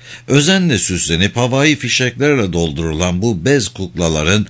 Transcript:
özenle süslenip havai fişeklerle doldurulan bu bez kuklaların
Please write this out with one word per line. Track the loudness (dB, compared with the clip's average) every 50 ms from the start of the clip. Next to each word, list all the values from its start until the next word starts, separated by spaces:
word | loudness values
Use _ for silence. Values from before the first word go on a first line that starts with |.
| -20 -20 -20 -14 -4
özenle | 0 2 2 4 4 2 2 2 2 2 0
süslenip | 0 -2 -2 -2 0 0 0 0 0 0 0
havai | -2 -2 0 0 2 2 2 2
fişeklerle | 0 -2 -2 -2 -2 -2 -2 -2 0 0 0 2 2 0 0
doldurulan | 0 0 0 0 -2 -2 -4 -2 -2 -2 -2 -2 0 0
bu | 0 -2 -2 0 2
bez | 2 2 2 2 -2
kuklaların | -6 -8 -8 -6 -4 -2 0 0 0 0 0 2 2 2 0 0